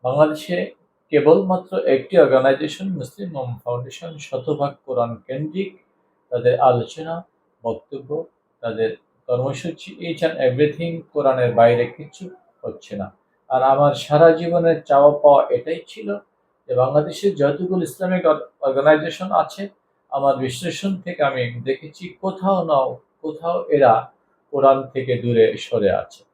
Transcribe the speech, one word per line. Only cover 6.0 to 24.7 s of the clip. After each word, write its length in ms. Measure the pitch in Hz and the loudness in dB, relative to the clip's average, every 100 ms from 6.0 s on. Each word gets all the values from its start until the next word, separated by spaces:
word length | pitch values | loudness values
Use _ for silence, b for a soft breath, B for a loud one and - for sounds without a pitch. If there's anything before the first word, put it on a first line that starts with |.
| _ _ _ | _ _ _
তাদের 300 | 123 120 123 | 0 2 4
আলোচনা, 640 | 131 123 - - 160 165 - _ _ _ | 4 4 -2 -10 -10 -10 -12 _ _ _
বক্তব্য, 640 | 113 110 _ 135 127 151 165 _ _ _ | -8 -8 _ -16 -10 -10 -10 _ _ _
তাদের 360 | 117 110 110 - _ _ - | -10 -4 -4 -4 _ _ -4
কর্মসূচি, 880 | 123 135 131 170 - - - 170 | -2 -2 -6 -8 -12 -16 -14 -10
each 160 | 160 160 | -4 -4
and 100 | - | 0
everything 600 | 131 127 151 147 170 165 - | -2 2 0 0 -8 -8 -8
কোরআনের 420 | 147 135 131 123 | -2 0 2 0
বাইরে 320 | 110 117 120 123 | 4 4 4 -2
কিছু 440 | - 151 - 180 - _ _ | -6 -20 -18 -18 -18 _ _
হচ্ছে 340 | 113 - - 101 | -14 -14 -14 -12
না। 160 | 92 _ _ _ _ | -12 _ _ _ _
আর 140 | 131 | -2
আমার 320 | - 135 147 | 2 2 2
সারা 360 | - - 147 165 | 0 -2 6 6
জীবনের 520 | 160 170 170 165 156 | 6 0 0 2 0
চাওয়া 360 | - 139 147 147 | 2 6 6 6
পাওয়া 280 | 147 139 - | 6 6 4
এটাই 300 | - 156 165 - | -2 -4 -10 -10
ছিল 320 | - 208 202 _ _ _ _ _ | -14 -10 -10 _ _ _ _ _
যে 60 | |
বাংলাদেশে 560 | 127 131 143 147 - 202 | -2 2 0 -2 -2 -2
যতগুলো 520 | 180 143 143 180 185 | 0 0 0 -2 -2
ইসলামিক 440 | 156 - 185 185 170 | -4 -6 -2 0 2
অর-, 180 | 147 - _ | 0 -4 _
অর্গানাইজেশন 720 | 139 131 147 151 156 - 185 | -4 2 4 4 2 -8 -4
আছে, 360 | 170 156 - 196 _ _ _ _ | -2 -2 -6 -14 _ _ _ _
আমার 260 | 139 139 131 | -2 0 0
বিশ্লেষণ 600 | 127 - 175 - 196 185 | -4 -6 -8 -6 -6 -6
থেকে 260 | 180 160 | -8 -2
আমি 380 | 143 131 120 120 | -2 -2 -6 -6
দেখেছি 480 | 123 135 151 - 180 | -6 -6 -8 -16 -18
কোথাও 560 | - 190 185 185 190 | -8 -8 -4 -2 0
না 320 | 165 143 127 - _ _ | 0 0 0 -6 _ _
কোথাও 460 | 156 151 165 175 - | -12 -8 -6 -6 -2
এরা 440 | 147 131 113 - _ _ _ _ | 4 6 4 0 _ _ _ _
কোরআন 320 | 139 135 | 2 4